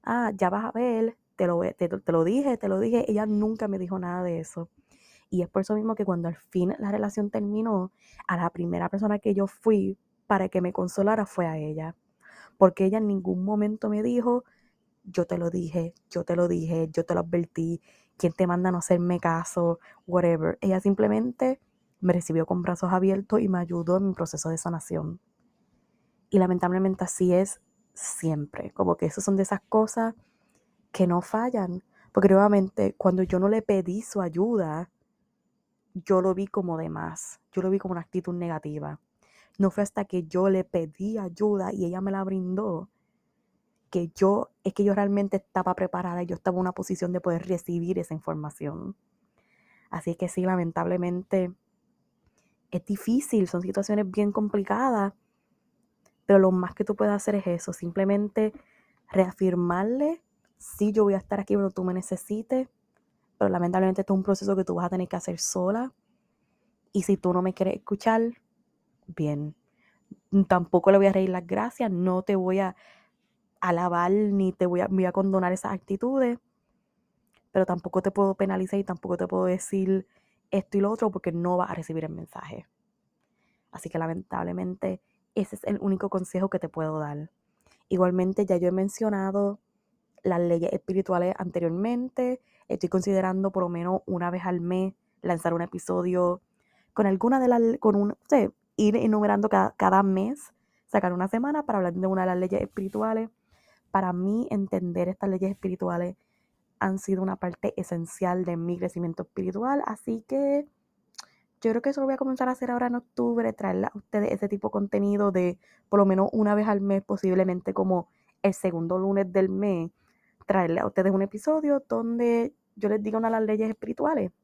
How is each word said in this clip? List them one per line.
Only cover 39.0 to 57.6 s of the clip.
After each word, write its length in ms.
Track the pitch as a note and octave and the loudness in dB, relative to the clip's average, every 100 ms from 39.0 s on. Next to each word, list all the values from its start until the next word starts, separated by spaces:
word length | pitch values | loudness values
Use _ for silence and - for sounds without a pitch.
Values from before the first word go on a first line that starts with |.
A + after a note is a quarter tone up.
| _ _ _ _ _ - | _ _ _ _ _ 0
No 120 | F#3+ | 0
fue 140 | - | 2
hasta 200 | G3+ - | -2 -2
que 200 | G3+ F3+ | -4 -4
yo 240 | D#3+ F3+ G3 | -2 2 4
le 160 | F#3+ | 2
pedí 540 | F#3 F3 D#3+ - G3+ A3 | 0 -4 -4 -6 -6 -4
ayuda 540 | F#3 E3+ G#3 G3+ F#3 | -6 -2 0 2 -2
y 120 | G3+ | -2
ella 160 | E3+ F#3 | -2 -2
me 100 | G3 | -2
la 140 | G3 | -2
brindó 640 | F#3+ F#3+ F3+ F#3 A3 E3 F#3 _ _ _ _ _ _ _ _ _ _ | -2 -2 -2 -2 -2 -4 -8 _ _ _ _ _ _ _ _ _ _
que 200 | F3+ E3+ | -4 -4
yo, 380 | - F#3+ G#3 - _ | 2 4 4 -2 _
es 100 | G3 | -6
que 80 | - | 0
yo 100 | G3+ | 2
realmente 440 | G3 G3+ G3+ G3+ F#3+ | 2 2 0 0 -2
estaba 380 | _ F#3+ F#3 F3+ | _ -2 -2 0
preparada 480 | F#3 F3+ F3+ F3 | -2 -2 -4 -4
y 20 | F3 | -6
yo 80 | |
estaba 220 | F3 - F3+ | -2 -2 0
en 60 | |
una 100 | F#3 | -2
posición 400 | - F3+ F#3+ F3+ | -4 -6 -4 -2
de 80 | F3+ | -2
poder 260 | F3+ E3+ F3+ | -2 -2 -2
recibir 540 | F3 - E3+ E3+ F3+ | -6 -2 -4 -2 -4
esa 140 | E3+ | -4
información. 840 | D#3 - D#3 D3+ - D3 E3 F#3+ - _ _ _ _ _ _ _ _ _ | -8 -6 -8 -8 -10 -10 -8 -12 -14 _ _ _ _ _ _ _ _ _
Así 280 | E3+ F3 E3+ | -8 -8 -6
que 120 | F3 | -4
sí, 140 | - | -2
lamentablemente 1120 | F#3 F#3 E3 E3+ E3+ F3+ F3 F3+ F#3 F#3+ F3+ F#3 _ _ _ _ _ _ _ _ _ _ _ | -2 0 -2 -2 -2 -2 -2 -4 -2 -2 -2 -6 _ _ _ _ _ _ _ _ _ _ _
es 120 | F3 | -8
difícil, 600 | - G3+ - B3 - A3 F#3 | -4 -4 0 0 2 0 2
son 160 | F3 | -2
situaciones 480 | F#3 F#3+ G3 G#3 G3 | -2 -4 0 0 0
bien 220 | F#3+ G#3 | 0 0
complicadas, 800 | G3+ G#3 G#3 F#3+ G#3 C4 A3+ G3 - _ _ _ _ _ _ _ _ _ _ - | 0 0 -2 -2 0 2 2 0 -4 _ _ _ _ _ _ _ _ _ _ 6
pero 140 | G3 | 6
lo 100 | F#3+ | 8
más 240 | F#3 F3+ | 2 -2
que 100 | - | -4
tú 120 | G#3 G3+ | -4 0
puedes 180 | G#3 | 0
hacer 220 | G3+ - G3+ | 0 0 -2
es 100 | F#3 | -2
eso, 260 | F3 | -4